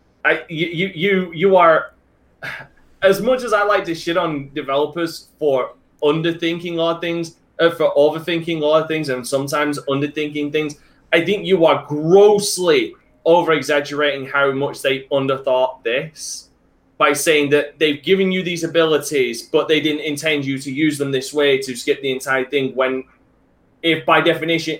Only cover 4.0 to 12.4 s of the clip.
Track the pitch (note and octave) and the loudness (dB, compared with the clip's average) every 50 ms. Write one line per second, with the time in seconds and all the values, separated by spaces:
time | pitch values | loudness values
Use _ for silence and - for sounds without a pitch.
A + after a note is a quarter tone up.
4 | - E3+ E3+ F3+ F3 D#3+ D3+ C#3 C#3 C#3 C#3 D3+ C#3 C3+ C3+ C#3+ D3+ D3 D3 E3+ | -4 -4 -2 0 0 -2 -4 -6 -8 -8 -10 -8 -6 -2 -2 0 0 -2 -2 -4
5 | E3+ D#3+ E3 - - _ _ - D#3 D3 C3 B2+ A#2+ - - _ _ _ _ - | -6 -6 -6 -10 -18 _ _ -2 0 0 2 0 0 -4 -8 _ _ _ _ -2
6 | D3+ D3 D3+ D#3+ D#3+ E3+ E3 E3 E3+ E3 E3+ F3 E3+ F3 E3+ E3 E3 E3 E3 E3 | 0 0 2 2 0 -2 -2 -2 -4 -4 -4 -4 -6 -6 -4 -2 -2 -2 -2 -2
7 | F3 E3+ E3+ E3+ E3+ E3 - _ _ _ _ - E3+ E3+ E3+ - D#3 C#3+ - C#3+ | -4 -6 -4 -4 -6 -8 -12 _ _ _ _ 0 0 0 2 2 0 2 4 4
8 | C#3+ D3+ D3+ D#3+ D#3+ F3+ E3+ E3 D#3+ E3 E3 D#3+ D3 D3+ D#3 D#3+ D3+ D#3 D#3+ D#3 | 4 2 2 -2 -4 -4 -4 -4 -4 -4 -4 -2 2 2 2 2 2 0 -4 -4
9 | D#3 C#3 B2+ B2+ A#2 - C#3 C3+ C#3 C#3 D3 D3 D3+ D3 D3 C#3 - - C#3 C#3 | -4 -4 -4 -6 -4 -4 -2 -2 -2 -2 -2 -2 -2 -2 -4 -4 -4 -4 -2 -2
10 | C#3+ D3 D3 D#3 D3+ D3 C#3+ D3 D3 C#3+ D3 D#3 D3+ D3 D3 - _ _ _ _ | -2 -4 -4 -4 -6 -4 -4 -6 -4 -2 -2 -2 -4 -4 -8 -14 _ _ _ _
11 | _ - - E3+ E3 F3+ G#3 G3 E3+ E3+ F#3+ F3 E3 D#3 C#3+ C3+ - - D3 D3 | _ 0 0 0 2 0 -2 -2 0 0 2 4 4 4 4 2 -2 -6 -6 -2
12 | D#3 D#3+ F3+ G3 G#3 G#3 G#3+ G3+ | 2 6 8 8 8 8 6 4